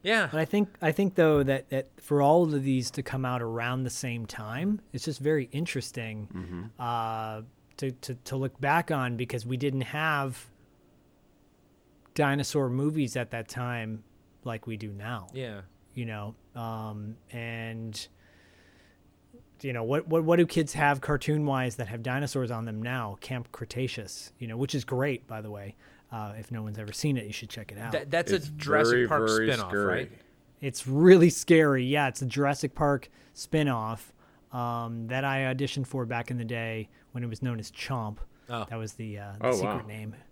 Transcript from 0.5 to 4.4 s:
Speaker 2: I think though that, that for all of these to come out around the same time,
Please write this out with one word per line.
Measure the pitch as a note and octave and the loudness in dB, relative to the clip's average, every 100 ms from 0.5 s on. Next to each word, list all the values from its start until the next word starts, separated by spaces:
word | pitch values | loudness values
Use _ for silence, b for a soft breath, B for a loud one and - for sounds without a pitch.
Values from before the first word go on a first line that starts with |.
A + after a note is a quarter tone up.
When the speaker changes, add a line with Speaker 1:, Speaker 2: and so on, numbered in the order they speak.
| G#3 G3+ - | 2 0 2
Speaker 2:
I | D#3+ | 2
think | D#3+ G3 - | 4 2 6
though | D#3+ D3+ | 6 6
that, | C3+ C3+ - | 4 0 0
that | C3+ - - | -4 -4 -14
for | - D3 | 0 4
all | C#3+ E3 E3 | 6 6 6
of | C#3+ | 2
these | C3+ C3 B2 | 2 2 0
to | - | -6
come | C3 C3+ | -4 -4
out | B2+ B2 | -2 -2
around | A#2 A#2 A#2+ B2+ | -2 -2 -2 -2
the | B2+ | -2
same | - C3 A#2 A2 | -4 -4 -4 -6
time, | - | -10